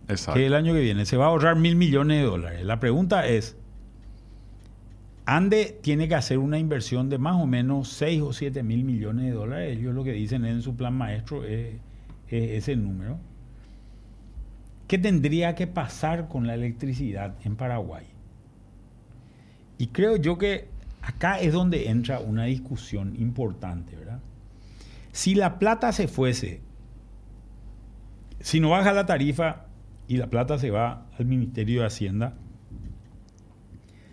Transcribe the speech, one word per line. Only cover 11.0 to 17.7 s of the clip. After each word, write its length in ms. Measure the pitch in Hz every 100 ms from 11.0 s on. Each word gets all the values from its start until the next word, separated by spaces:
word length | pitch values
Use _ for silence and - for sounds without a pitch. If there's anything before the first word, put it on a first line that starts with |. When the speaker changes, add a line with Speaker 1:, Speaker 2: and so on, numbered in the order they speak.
| 110 107 110 147 107
Speaker 2:
es, 300 | 110 117 113 - - - - -
es 240 | 117 113
ese 240 | 107 147 123
número. 420 | 98 95 104 170 - - - - - - - - - - - - - - - - -
¿Qué 100 | 190
tendría 580 | 208 170 143 165 170 170
que 120 | 175
pasar 600 | 170 127 - 156 170 160
con 180 | 127 117
la 100 | 117
electricidad 800 | 120 113 135 127 123 98 98 - 104
en 100 | 110
Paraguay? 500 | 127